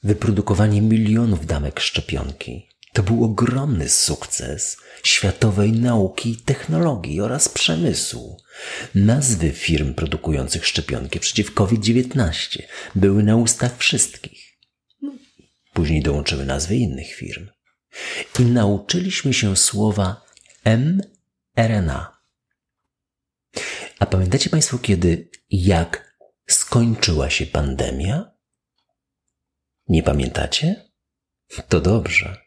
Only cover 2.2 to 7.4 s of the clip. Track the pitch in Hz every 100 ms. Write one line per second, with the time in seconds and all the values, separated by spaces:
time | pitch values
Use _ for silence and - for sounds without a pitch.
2.2 | 65 69 - 62 - _ - - 95 117
3.2 | 117 104 117 127 143 104 69 - - 71
4.2 | - - - 73 - - - - - -
5.2 | 98 - 113 98 104 113 123 117 95 -
6.2 | 120 117 - 135 - 160 170 123 85 76
7.2 | 104 123